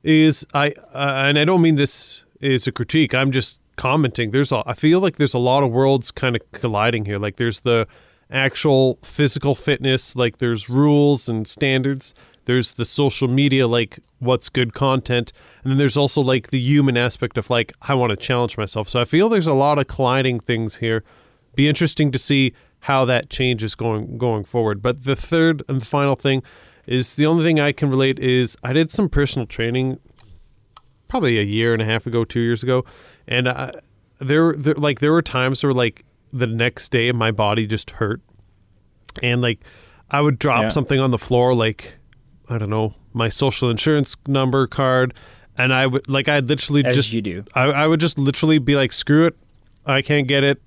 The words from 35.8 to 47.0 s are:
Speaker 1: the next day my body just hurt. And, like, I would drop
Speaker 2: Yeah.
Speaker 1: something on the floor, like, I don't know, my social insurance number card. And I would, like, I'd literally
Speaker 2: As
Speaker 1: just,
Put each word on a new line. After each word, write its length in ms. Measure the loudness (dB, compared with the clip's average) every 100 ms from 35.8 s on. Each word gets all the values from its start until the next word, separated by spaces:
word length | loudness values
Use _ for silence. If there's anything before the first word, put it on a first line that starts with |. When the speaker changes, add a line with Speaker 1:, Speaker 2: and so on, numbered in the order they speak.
| 0 -4 _ _ _
Speaker 1:
the 140 | -4 -2
next 440 | 0 -2 -2 -4
day 200 | 0 0
my 180 | 2 0
body 360 | 2 0 0 -2
just 260 | -4 -6
hurt. 280 | -6 -4 -4 _ _ _ _ _ _ _ _ -20 -6
And, 180 | -2 0
like, 200 | -2 -4 -10 -20 -20 _ _
I 100 | 0
would 180 | 0 0
drop 240 | 0 0
Speaker 2:
Yeah. 60 | 0
Speaker 1:
something 320 | -2 0 0
on 100 | 0
the 80 | -2
floor, 360 | 0 2 4
like, 440 | 2 0 -4 -14 -20 _ _ _ _ -10
I 80 | -6
don't 120 | -4
know, 240 | -2 -2 -6 -12
my 140 | -4 -4
social 400 | 0 -2 0 -2
insurance 440 | 0 0 0 0 -6 -2
number 380 | 0 2 0 0
card. 480 | 0 0 2 0 -4 -20 -20 -14 -4
And 160 | 0
I 140 | 2 2
would, 200 | 0 -2
like, 200 | -2 2
I'd 200 | 0 2
literally 360 | -2 0 2
Speaker 2:
As 100 | 2
Speaker 1:
just, 180 | 2